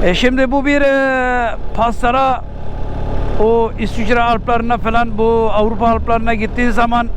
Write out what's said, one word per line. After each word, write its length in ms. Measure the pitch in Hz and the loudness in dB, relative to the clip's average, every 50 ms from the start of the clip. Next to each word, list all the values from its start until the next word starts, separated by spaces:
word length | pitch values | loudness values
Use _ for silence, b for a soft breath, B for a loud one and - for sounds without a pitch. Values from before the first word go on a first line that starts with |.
| - | 2
E, 100 | 180 180 | 2 2
şimdi 380 | 175 - 254 254 254 262 254 | 2 2 2 2 2 0 2
bu 140 | 254 285 262 | 0 0 0
bir, 160 | 285 285 285 | 2 2 2
e, 720 | 285 277 277 269 269 269 262 262 254 247 254 247 240 226 - - - - - | 2 2 2 2 0 0 0 0 -2 -2 -2 -2 -2 -4 -4 -4 -4 -4 -2
paslara, 640 | - 226 233 226 - - 240 247 262 269 262 254 - - - - - - - - - - - - - - - - - - - - - 208 | 0 -2 0 0 0 0 0 2 2 2 0 0 -2 -6 -10 -10 -6 -6 -6 -4 -4 -4 -4 -4 -4 -4 -2 -2 -2 -2 0 2 2 2
o 280 | 220 226 233 226 220 - - | 4 2 2 0 -2 -2 -4
İsviçre 420 | 226 185 - - 226 208 247 240 | -4 -2 -2 -2 0 2 2 2
Alplarına 560 | 233 233 240 214 165 - 240 233 233 233 233 220 | 2 2 0 -2 0 0 0 0 0 0 -2 0
falan, 400 | - 220 220 233 240 233 214 202 | 0 0 0 0 0 0 0 0
bu 320 | 220 226 233 226 226 220 202 | 0 2 2 2 2 2 2
Avrupa 360 | 208 214 220 226 196 233 233 | 2 0 0 0 0 0 2
Alplarına 440 | 226 226 - 233 233 226 226 233 233 | 2 0 0 0 0 0 0 0 -2
gittiğin 380 | 214 220 208 - 240 240 240 | -2 -2 -4 -2 0 0 0
zaman 360 | 214 226 240 233 240 240 233 233 - | 2 2 0 2 0 -2 -2 -2 -4